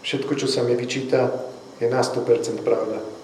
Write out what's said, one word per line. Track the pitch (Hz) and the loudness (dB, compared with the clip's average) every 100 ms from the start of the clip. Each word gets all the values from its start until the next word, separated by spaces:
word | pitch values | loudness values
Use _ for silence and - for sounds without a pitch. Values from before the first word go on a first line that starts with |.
Všetko, | - 135 - 143 | -2 -4 -2 -2
čo | 135 | 0
sa | - | 0
mi | 120 120 | 2 2
vyčíta, | 123 131 127 131 123 - - - - - | 0 -4 2 2 2 0 -6 -12 -16 -2
je | 117 | 0
na | 127 | 2
sto | - 127 | 2 0
percent | 117 117 - 104 | 4 4 4 -2
pravda. | 113 113 110 110 - - | 0 2 0 -4 -8 -12